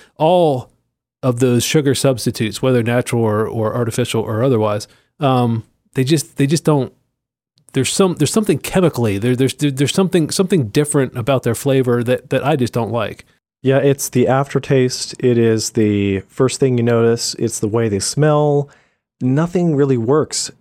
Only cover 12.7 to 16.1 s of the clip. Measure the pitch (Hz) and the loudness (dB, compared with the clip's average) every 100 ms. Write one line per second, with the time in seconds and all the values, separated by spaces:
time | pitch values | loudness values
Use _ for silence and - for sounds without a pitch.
12.7 | 123 110 117 98 - - _ _ _ 131 | -2 -4 -4 -6 -8 -20 _ _ _ 0
13.7 | 135 139 135 - 123 117 131 139 139 - | 2 2 0 -2 0 2 2 0 -4 0
14.7 | 135 127 - - - 127 117 113 110 - | 2 0 -2 -10 -4 0 2 2 2 -2
15.7 | - 107 104 101 | 0 0 2 0